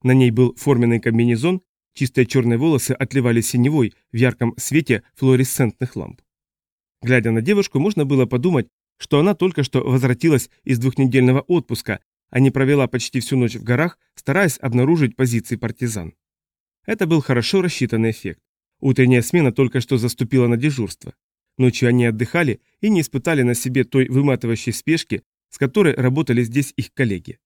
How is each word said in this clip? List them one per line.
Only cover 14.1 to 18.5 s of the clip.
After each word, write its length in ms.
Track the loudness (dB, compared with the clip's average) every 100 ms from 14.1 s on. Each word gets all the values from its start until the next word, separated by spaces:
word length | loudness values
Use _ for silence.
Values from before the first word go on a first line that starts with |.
стараясь 440 | -12 -4 0 0 0
обнаружить 580 | -2 0 2 2 0 0
позиции 400 | -2 -2 -4 -8
партизан. 580 | -8 -6 -8 -8 -12 _ _ _ _ _ _ _ -10
Это 220 | -4 0
был 120 | 0
хорошо 420 | 2 -2 0 0
рассчитанный 500 | 0 -4 -4 0 -2
эффект. 280 | -4 -10 -14 _